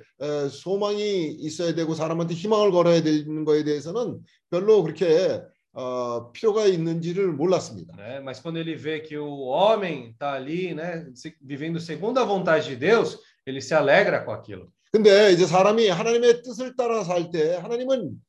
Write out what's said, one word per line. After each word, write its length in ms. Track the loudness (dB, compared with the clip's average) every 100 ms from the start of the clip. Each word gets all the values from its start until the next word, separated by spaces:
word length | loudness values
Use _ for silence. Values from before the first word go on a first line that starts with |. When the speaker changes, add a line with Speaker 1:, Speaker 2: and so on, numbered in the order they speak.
| -12 -10
Speaker 1:
에, 300 | -6 -4 -4
소망이 800 | -6 -6 -4 -2 -2 -2 -2 -4
있어야 440 | -6 -10 -6 -4 -2
되고 180 | -4
사람한테 400 | -2 -4 -4 -4
희망을 380 | -4 0 2 4
걸어야 320 | 4 6 4
되는 420 | 4 0 -2 -6 2
거에 180 | 2
대해서는 560 | 2 -4 -4 -6 -6 -8 -14 _ -6
별로 320 | -4 4 4
그렇게 580 | 4 -2 2 4 2 -2 -8 _ _
어, 580 | -12 -8 -6 -4 -6 -10
필요가 340 | -4 0 2 2
있는지를 680 | 0 -2 -4 -6 -4 -4
몰랐습니다. 640 | -2 0 0 -2 -14 -18 -18
Speaker 2:
Né? 240 | -14 -12
Mas 200 | -12 -12
quando 180 | -10 -8
ele 180 | -8 -8
vê 240 | -8 -8
que 180 | -8 -10
o 300 | -10 -8 -4
homem 640 | 0 2 2 -2 -8 -12 -10
tá 160 | -8
ali, 400 | -8 -8 -8 -8
né, 340 | -8 -10 -10 -14 -18
se-, 200 | -20 _
vivendo 380 | -14 -10 -8 -8
segundo 400 | -8 -8 -4 0
a 60 | 0
vontade 440 | 0 2 0 0
de 60 | -4
Deus, 440 | 2 2 2 -6 _ _ -12
ele 160 | -12
se 120 | 0
alegra 500 | 0 4 4 4 0
com 80 | -4
aquilo. 400 | -12 -12 -16 -16 _ _
Speaker 1:
근데 400 | 4 8 8 8
이제 140 | 6 6
사람이 420 | 6 4 4 2
하나님의 560 | 2 0 2 4 4
뜻을 320 | 0 -10 -10 -4
따라 280 | -2 -2
살 280 | -2 -2 -2
때 240 | 0 0 0
하나님은 560 | -4 -6 -2 -2 -2 -12